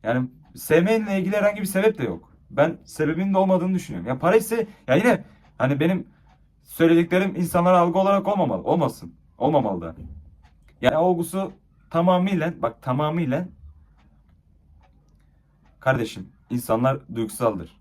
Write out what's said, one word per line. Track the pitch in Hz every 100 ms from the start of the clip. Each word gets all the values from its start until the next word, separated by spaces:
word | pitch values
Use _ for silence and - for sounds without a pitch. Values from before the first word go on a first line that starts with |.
Yani | 110 127 127 - - -
sevmeyenle | - 156 185 226 208 190
ilgili | 180 208
herhangi | 208 208
bir | 196
sebep | 190 220 214
de |
yok. | 117 85 _ _ _
Ben | - 156 165
sebebinin | - - 151 160 196
de | 190
olmadığını | 190 185 185 185
düşünüyorum. | - 175 170
Ya | -
para | 165 220
ise, | 220 233 220 - -
ya | 139
yine | 233 208 - - _ _
hani | 131 139
benim | 165 185 - _ _ _ _ _
söylediklerim | _ - 165 165 170 180 196 180
insanlara | 170 175 175 185
algı | 175 180
olarak | 190 196 196
olmamalı, | 202 147 92
olmasın. | 98 165 131 - - _ _ _
Olmamalı | 131 151 113 95
da. | 82 80 - - - - _ _ _ _
Yani | 123 151
olgusu | 180 175 170 190 190 - _ _ _
tamamıyla, | 170 175 180 185 185 160 170
bak | 127 -
tamamıyla | 131 127 151 165 156 139 180 - - - _ _ _ _ _ _ _ _ _ _ _ _ _ _ _ _ _ _ _ _
kardeşim, | 131 127 110 - 92 _ _
insanlar | 123 - 113 131 135 - 117
duygusaldır. | 110 - 117 95 - _